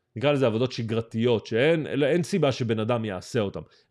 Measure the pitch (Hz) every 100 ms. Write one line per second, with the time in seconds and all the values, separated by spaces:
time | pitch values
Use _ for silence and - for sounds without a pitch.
0 | _ 110 139 143 123 110 127 - 110 113
1 | - 113 117 107 - 113 151 165 135 131
2 | 143 175 - 196 143 120 117 110 110 120
3 | 110 90 - 123 98 82 - _ _